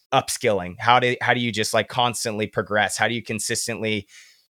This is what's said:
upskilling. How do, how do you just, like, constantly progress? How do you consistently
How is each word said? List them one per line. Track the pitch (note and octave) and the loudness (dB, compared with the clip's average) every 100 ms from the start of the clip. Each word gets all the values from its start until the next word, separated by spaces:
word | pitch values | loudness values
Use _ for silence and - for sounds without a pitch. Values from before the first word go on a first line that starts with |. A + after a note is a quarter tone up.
| - | -2
upskilling. | C3+ - - A#2 G2 F2+ F2+ | -2 0 -2 0 0 -4 -2
How | A2+ B2 | 4 6
do, | B2 B2 | 4 0
how | A#2 | 0
do | B2 | 0
you | A#2+ | 0
just, | G#2+ G#2 | -2 0
like, | A2+ - | 0 0
constantly | B2+ B2 A2 A#2 G#2 G#2 | 0 0 0 -4 -4 -4
progress? | A#2 F#2 G#2 G2 - | -2 0 2 2 2
How | A2 | 0
do | |
you | A#2 | -2
consistently | A2 A2 - A2+ - G#2+ A2 G#2 - - - _ _ | -6 -6 -4 -4 -4 -4 -2 -4 -6 -16 -20 _ _